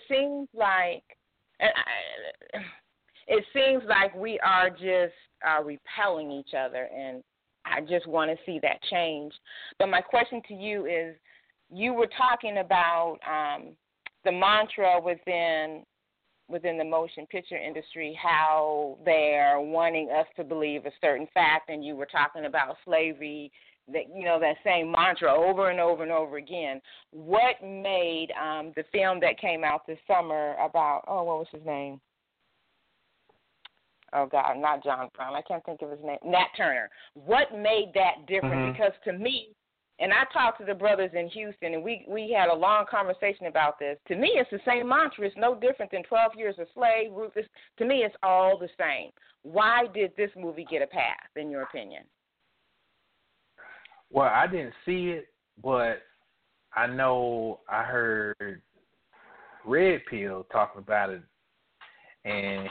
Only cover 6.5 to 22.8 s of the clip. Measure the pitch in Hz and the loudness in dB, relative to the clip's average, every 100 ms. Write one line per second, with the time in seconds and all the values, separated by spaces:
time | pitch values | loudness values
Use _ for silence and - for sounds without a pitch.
6.5 | 143 131 127 127 131 135 127 - _ _ | -4 -4 -4 -8 -8 -10 -12 -16 _ _
7.5 | _ - 156 156 175 165 160 156 165 - | _ -6 -6 0 -2 0 0 0 -2 -6
8.5 | 160 147 - - 185 165 151 147 - - | -2 -2 -2 -2 -2 -2 -4 -10 -16 -20
9.5 | - - - 196 180 - 240 233 240 - | -18 -18 -2 2 2 2 2 2 -4 -10
10.5 | 196 208 208 156 170 165 156 _ - _ | -10 -6 -4 -2 -2 -4 -10 _ -20 _
11.5 | _ _ 180 233 233 226 - 247 240 220 | _ _ -4 -2 0 0 4 2 2 0
12.5 | 202 180 185 170 170 170 156 - 156 147 | -4 2 4 4 2 0 -4 -6 -4 -4
13.5 | 147 160 165 _ _ - _ 190 180 190 | -6 -10 -20 _ _ -20 _ -4 2 4
14.5 | 214 214 - 185 180 170 170 - 175 165 | 4 2 2 4 4 2 -4 -4 -2 0
15.5 | 160 156 156 - _ _ _ _ _ _ | 0 -4 -8 -16 _ _ _ _ _ _
16.5 | 170 175 165 160 160 165 - 151 185 175 | -6 -4 -4 -2 -2 -2 -10 -10 -12 -8
17.5 | 175 - 156 156 165 151 160 175 156 156 | -8 -8 -10 -12 -10 -10 -2 2 4 4
18.5 | 156 151 151 143 - 175 160 151 147 143 | 4 2 -2 -4 -4 2 4 4 4 4
19.5 | 143 147 165 165 165 147 151 160 - 147 | 4 0 0 2 0 0 0 0 -4 -6
20.5 | 160 151 147 143 - 160 135 156 180 160 | -4 -2 -4 -8 -2 0 0 -2 2 4
21.5 | 156 151 151 147 139 143 156 147 165 147 | 2 -2 -10 -10 -10 -4 0 0 -2 -4
22.5 | 156 135 156 | -2 -2 -6